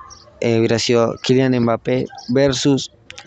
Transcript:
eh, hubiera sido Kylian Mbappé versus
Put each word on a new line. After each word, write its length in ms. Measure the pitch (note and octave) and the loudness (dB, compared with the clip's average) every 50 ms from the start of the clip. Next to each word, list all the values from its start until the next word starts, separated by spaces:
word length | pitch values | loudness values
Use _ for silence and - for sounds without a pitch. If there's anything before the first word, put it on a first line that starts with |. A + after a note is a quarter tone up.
| - - - - - - - - | -12 -20 -20 -20 -20 -20 -10 -4
eh, 180 | - A#2 A2+ A2+ | -2 0 2 2
hubiera 200 | A2+ A2 A#2 A2 | 2 2 0 0
sido 380 | - - A#2+ A#2 A#2 A2+ - - | 0 0 2 2 2 0 -2 -6
Kylian 360 | - - B2+ C3 C3+ B2+ B2+ B2 | -2 0 2 2 2 2 0 0
Mbappé 460 | A#2 A#2 A2+ A2+ - C3 B2+ B2+ - - - - - - | 0 0 -2 -2 -2 -4 -4 -4 -4 -6 -12 -16 -8 -2
versus 640 | B2 C3+ C#3 C#3 B2+ B2 - C#3+ C3+ C3 - - _ _ _ - - - - | 0 2 2 2 0 0 0 0 0 0 -2 -8 _ _ _ -20 -20 -18 -8